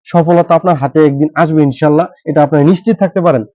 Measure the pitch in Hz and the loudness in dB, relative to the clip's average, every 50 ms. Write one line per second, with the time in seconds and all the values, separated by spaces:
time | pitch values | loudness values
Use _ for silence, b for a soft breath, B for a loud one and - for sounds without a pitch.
0 | _ - - 175 160 165 175 175 170 170 170 165 165 185 170 131 135 135 - 156 | _ -4 -2 -2 0 2 2 0 2 2 0 0 0 0 -2 -2 -4 -4 0 2
1 | 156 147 139 139 151 156 - 151 170 156 160 156 147 139 127 - 160 147 147 156 | 2 2 2 0 -4 -4 -2 -2 -2 0 0 0 0 0 -2 -2 -2 0 0 0
2 | - - - _ - 165 143 151 147 147 160 147 139 156 190 175 - 226 214 - | -2 -4 -8 _ -10 -4 -2 0 0 0 0 0 2 2 0 0 0 -4 -2 -2
3 | 196 175 - 196 170 175 143 120 107 - _ | -2 -4 -4 -2 -2 0 0 -2 -4 -8 _